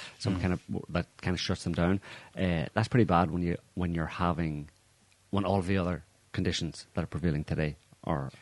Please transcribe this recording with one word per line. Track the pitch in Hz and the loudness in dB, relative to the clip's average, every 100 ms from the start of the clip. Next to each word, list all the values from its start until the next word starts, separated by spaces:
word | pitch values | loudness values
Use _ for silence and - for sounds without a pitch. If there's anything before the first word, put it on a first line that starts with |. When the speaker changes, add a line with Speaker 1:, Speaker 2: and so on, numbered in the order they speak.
| - - | -14 -6
Speaker 1:
some | 107 92 | -2 0
Speaker 2:
Mm. | |
Speaker 1:
kind | 90 | 0
of | 87 - | 0 -2
w-, | 90 - | -8 -2
that | 87 - - | -2 -4 -4
kind | - | -2
of | 85 | -2
shuts | - 90 90 | -2 -2 -2
them | |
down. | 82 87 98 - - - - | 2 4 2 -2 -18 -12 -2
Uh, | 92 82 - | 0 0 0
that's | 107 110 | 0 2
pretty | 123 98 | 4 6
bad | 85 87 | 6 4
when | 87 | 2
you, | 87 - - 90 | 0 -2 -6 -4
when | 87 | -2
you're | 85 78 | 0 -2
having, | - 87 80 80 73 73 - _ _ _ _ _ | 0 0 2 -2 -4 -8 -16 _ _ _ _ _
when | 101 92 | 0 2
all | 98 | 2
of | 87 | 2
the | 98 | 0
other | 87 80 - _ _ | 0 -2 -8 _ _
conditions | - 90 - 82 - - | -2 0 0 -4 -8 -10
that | - | -6
are | 80 | -4
prevailing | 73 85 73 | -2 0 0
today | - 76 76 73 _ - - | -2 -2 -2 -4 _ -8 -2
are | 76 67 - | -2 -4 -10